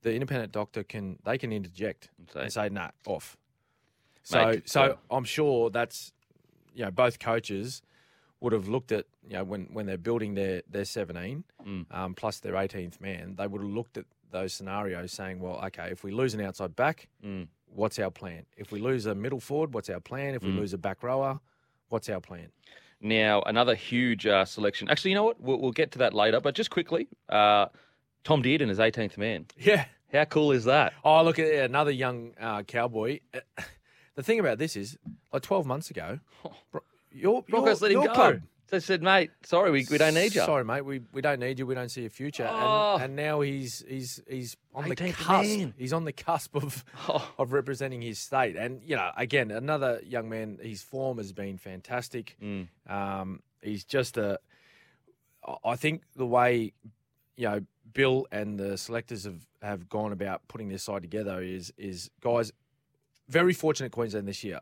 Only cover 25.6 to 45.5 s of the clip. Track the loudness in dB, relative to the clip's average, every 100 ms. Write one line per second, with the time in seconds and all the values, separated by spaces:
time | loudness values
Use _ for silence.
25.6 | 0 0 -2 2 2 4 4 4 2 0
26.6 | -2 -2 0 -2 -2 -10 _ 6 8 8
27.6 | 4 -2 _ _ _ _ 2 4 4 2
28.6 | 2 4 2 2 -4 -4 -4 -4 -10 0
29.6 | 4 4 2 _ _ 2 4 4 4 4
30.6 | 6 4 4 2 6 8 8 4 2 2
31.6 | 2 2 2 2 -2 -4 -10 -10 -4 -4
32.6 | -4 -2 0 0 -2 -4 _ -14 -12 -14
33.6 | -14 -14 _ _ _ -10 0 2 2 2
34.6 | -2 -4 -8 -10 -16 -18 _ -6 0 0
35.6 | 0 -4 -6 -10 -8 -10 _ -18 -18 -18
36.6 | _ -12 _ _ _ -2 2 2 2 4
37.6 | 6 6 6 6 6 8 8 6 -4 _
38.6 | _ -4 0 0 6 6 4 _ 2 4
39.6 | 6 4 2 6 6 6 4 4 4 2
40.6 | 2 -2 -4 -8 -8 -2 0 0 -2 -4
41.6 | -4 -4 -4 -8 -10 -8 -10 -4 -4 0
42.6 | 2 4 4 2 0 -4 -2 0 0 -2
43.6 | -6 -10 -10 -10 -8 -12 -10 -10 -10 -14
44.6 | _ -8 -6 -4 -4 -4 4 4 4